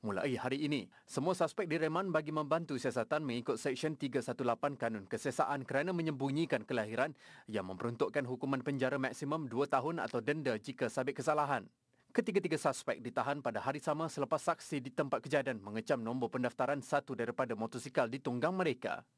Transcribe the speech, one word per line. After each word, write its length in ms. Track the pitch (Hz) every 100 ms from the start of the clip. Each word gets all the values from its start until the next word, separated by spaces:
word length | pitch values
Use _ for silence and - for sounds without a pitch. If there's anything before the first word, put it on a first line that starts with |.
| 110
mulai 320 | 98 143 123
hari 240 | 127 139 147
ini. 160 | 147 90 - _
Semua 240 | - 151
suspek 320 | 180 160 - 185
direman 480 | 156 156 160 190
bagi 160 | 156 156
membantu 480 | 156 147 160 165 135
siasatan 480 | 131 123 113 151 147
mengikut 320 | 120 120 113
Seksyen 400 | 151 127 156 156
tiga 240 | 139 127
satu 240 | 123 120 120
lapan 320 | 117 147 139
Kanun 320 | 120 110 95
Kesesaan 560 | 110 143 123 151 139 123
kerana 240 | 131 165
menyembunyikan 720 | 180 160 143 139 139 165 131
kelahiran 560 | 107 127 107 113 143 139 - - -
yang 160 | 104 92
memperuntukkan 560 | 92 117 117 143 151
hukuman 400 | 127 127 139 135
penjara 400 | 127 139 131 139
maksimum 480 | 131 123 139 156 143
dua 160 | 117 143
tahun 320 | 135 135 170
atau 240 | - 123
denda 320 | 113 151 135 110
jika 320 | 123 131 120
sabit 240 | 120 131 135
kesalahan. 480 | 139 151 143 131 92 _ _ _ _
Ketiga-tiga 480 | - 226 196 180 151
suspek 400 | 151 127 - 120
ditahan 400 | 123 117 120 147
pada 240 | 127 107
hari 160 | 120 147
sama 320 | - 151 160
selepas 320 | - 131 156
saksi 400 | - 165 - 147
di 80 | 131
tempat 320 | - 143 127
kejadian 400 | 139 147 139 117
mengecam 320 | 101 107 110 135
nombor 320 | 113 123 -
pendaftaran 560 | 175 151 - 131 143
satu 320 | - 143 - 120
daripada 400 | 117 120 127 110
motosikal 560 | 113 123 131 139 123
di 80 | 127
tunggang 320 | 131 123 151
mereka. 560 | 185 175 123 104 - -